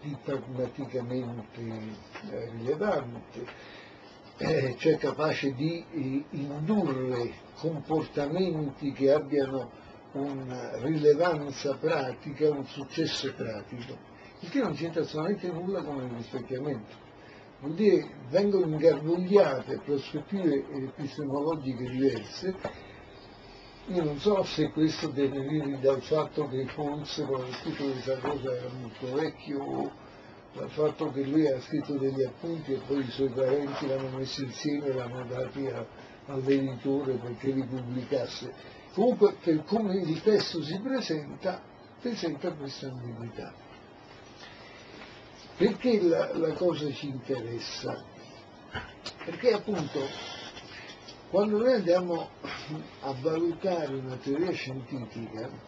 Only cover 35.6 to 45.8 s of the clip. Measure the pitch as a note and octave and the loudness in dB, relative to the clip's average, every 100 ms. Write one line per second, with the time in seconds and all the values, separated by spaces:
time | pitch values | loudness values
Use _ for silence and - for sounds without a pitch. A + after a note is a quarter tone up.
35.6 | C3+ A#2 A2+ - - - - C#3 C3 C#3 | -4 -4 -6 -12 -18 -18 -8 -4 4 4
36.6 | C3+ B2 C#3 C#3 C3+ B2 A#2+ A#2 C3+ C3+ | 4 -2 0 2 2 -2 -2 -4 0 0
37.6 | A#2+ C3 A#2+ B2+ A2 C3+ - - - - | 0 -4 -4 -4 0 0 -2 -6 -10 -12
38.6 | - - - - A#3 G3+ G3+ - - D#3 | -16 -18 -10 4 4 8 6 6 4 4
39.6 | D3+ A3 G#3+ F#3 E3+ D#3 - G#3 - F3 | 4 0 2 2 2 2 6 6 4 -2
40.6 | C#3+ F#3 A3+ C4+ - D#3 C#3+ C#3+ F#3 - | -4 -4 -2 -2 0 -4 -4 -6 -4 -4
41.6 | - - - - A#3+ A3+ F3 C#3+ F3+ E3+ | -10 -20 -20 -8 -6 -2 -2 -2 -4 -4
42.6 | C#3 - C#3 B2+ A#2+ A2+ A#2 A2 A#2 - | -8 -8 -8 -8 -8 -8 -8 -10 -12 -14
43.6 | - - - - - - - - - - | -18 -20 -20 -20 -20 -20 -20 -18 -18 -18
44.6 | - - - - - - - - - - | -18 -18 -18 -16 -16 -18 -20 -20 -20 2
45.6 | G3+ G#3+ | 2 4